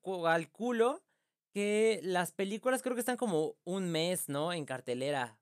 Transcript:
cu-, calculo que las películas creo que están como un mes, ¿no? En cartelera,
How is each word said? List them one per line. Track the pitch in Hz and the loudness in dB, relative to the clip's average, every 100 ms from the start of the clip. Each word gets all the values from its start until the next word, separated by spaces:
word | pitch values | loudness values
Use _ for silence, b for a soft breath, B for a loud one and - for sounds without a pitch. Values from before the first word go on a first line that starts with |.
cu-, | 180 190 | -6 0
calculo | 165 170 165 - 233 233 233 320 _ _ _ _ _ | 2 2 0 -6 -2 2 2 2 _ _ _ _ _
que | 196 202 214 220 208 | -4 0 4 4 2
las | 175 180 175 | 0 0 0
películas | - 196 214 254 254 | -2 -4 -2 0 0
creo | 254 240 | 0 -2
que | |
están | 240 247 | -2 -2
como | 233 160 156 - | 2 2 0 -2
un | - 190 185 | -6 -2 0
mes, | 160 170 180 - | 0 0 -2 -2
¿no? | 143 160 | -2 -2
En | 175 139 | -4 -6
cartelera, | 131 127 123 135 143 120 110 | -6 -4 -2 0 -2 -4 -8